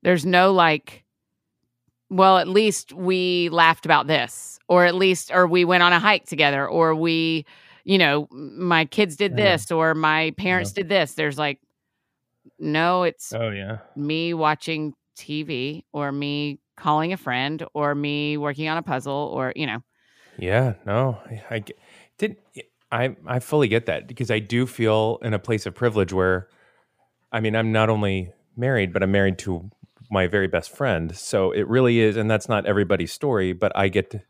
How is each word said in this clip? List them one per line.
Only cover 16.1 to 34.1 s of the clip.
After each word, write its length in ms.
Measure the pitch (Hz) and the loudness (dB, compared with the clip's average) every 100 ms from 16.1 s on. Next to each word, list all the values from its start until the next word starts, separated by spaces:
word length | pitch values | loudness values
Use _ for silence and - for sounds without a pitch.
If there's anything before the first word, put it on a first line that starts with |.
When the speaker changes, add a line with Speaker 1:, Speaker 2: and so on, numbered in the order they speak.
Speaker 1:
me 480 | 139 143 143 147 139 _ - | -6 -6 -4 -6 -8 _ -8
calling 360 | 170 151 165 | -2 0 0
a 40 | 185 | -4
friend 480 | - 123 135 156 160 | -4 -4 -4 -6 -8
or 200 | 147 147 | -4 -2
me 420 | 143 147 147 147 151 | -2 -4 -4 -4 -4
working 320 | 147 139 156 | -4 -6 -4
on 80 | 160 | -6
a 40 | |
puzzle 500 | 165 135 139 139 147 | -4 -6 -4 -6 -6
or, 180 | - 127 - | -4 -6 -4
you 100 | 147 | -6
know. 140 | 110 - _ _ _ _ - | -6 -10 _ _ _ _ -10
Speaker 2:
Yeah, 360 | 90 107 127 98 | -2 0 0 -2
no, 340 | - 107 131 113 - | -4 -2 0 -4 -10
I, 160 | 113 - | -16 -8
I 80 | 113 | -10
g-, 140 | 104 - _ - _ _ | -10 -18 _ -20 _ _
did, 180 | 214 - _ - - _ _ | -6 -6 _ -20 -20 _ _
I, 240 | 117 127 - 151 | -2 -2 -4 -6
I 120 | 127 | -6
fully 280 | - 151 131 | 0 0 2
get 180 | 110 - | 2 0
that 200 | 80 - | -6 -6
because 240 | 120 123 | -10 -2
I 80 | 113 | -2
do 260 | 107 120 123 | 0 -2 -2
feel 520 | - 113 107 110 - | 0 2 2 2 -2
in 100 | 117 | -2
a 40 | 107 | -4
place 280 | - 110 - | -2 -4 -4
of 80 | |
privilege 380 | - 123 107 92 | -2 -2 0 0
where, 360 | 95 92 92 92 _ _ _ _ _ _ _ _ | 2 2 0 -4 _ _ _ _ _ _ _ _
I 80 | 117 | -4
mean, 160 | 110 110 | -2 0
I'm 160 | 113 | 2
not 160 | 110 110 | 2 2
only 420 | 110 104 95 90 - _ - | 2 0 -2 -6 -14 _ -6
married, 360 | 123 127 95 | -2 0 0
but 100 | 90 | 0
I'm 80 | 95 | 2
married 260 | 98 98 92 | 2 2 0
to 300 | - 90 92 _ - _ - | -6 -8 -8 _ -20 _ -4
my 160 | 101 92 | 0 0
very 220 | 104 95 | 0 0
best 220 | 85 - | -2 -4
friend. 460 | - 139 87 82 90 | -6 -2 -2 -4 -8
So 340 | - 107 95 | -4 0 0
it 140 | - 104 | -2 0
really 320 | 120 127 117 | 2 4 4
is, 160 | 110 104 | 2 2
and 140 | 107 | 0
that's 180 | 110 - | 0 0
not 180 | 107 98 | -2 0
everybody's 460 | 101 92 98 82 | 0 2 0 -2
story, 400 | - 147 113 92 | -4 -2 0 -2
but 180 | 90 104 - | 0 -2 0
I 120 | 98 | 0
get 260 | 95 90 | 0 -2